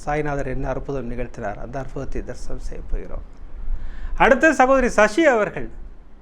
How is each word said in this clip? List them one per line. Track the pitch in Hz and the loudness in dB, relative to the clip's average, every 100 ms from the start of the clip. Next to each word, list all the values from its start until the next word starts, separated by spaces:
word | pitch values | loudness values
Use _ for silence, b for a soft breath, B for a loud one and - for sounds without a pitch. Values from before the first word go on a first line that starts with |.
| - | -4
சாய்நாதர் | 151 147 143 131 | -2 -2 -2 -2
என்ன | 127 135 | -2 -2
அற்புதம் | 131 135 139 123 | -4 -4 -6 -4
நிகழ்த்தினார், | 123 123 - 104 104 | -4 -6 -6 -6 -6
அந்த | 113 135 | -8 -8
அற்புதத்தை | 127 143 127 - | -8 -6 -4 -4
தரிசனம் | - 123 - - | -4 -6 -2 -2
செய்ய | - - - | -4 -6 -2
போகிறோம். | - 87 - - - - - B B B B B B | -4 -2 -8 -8 -14 -12 -6 B B B B B B
அடுத்து | 196 254 320 | 6 8 6
சகோதரி | 277 262 269 240 | 4 4 4 4
சசி | 190 214 269 320 | 4 4 6 4
அவர்கள் | 233 185 151 117 - - - - - | 4 2 -2 -8 -8 -12 -14 -18 -20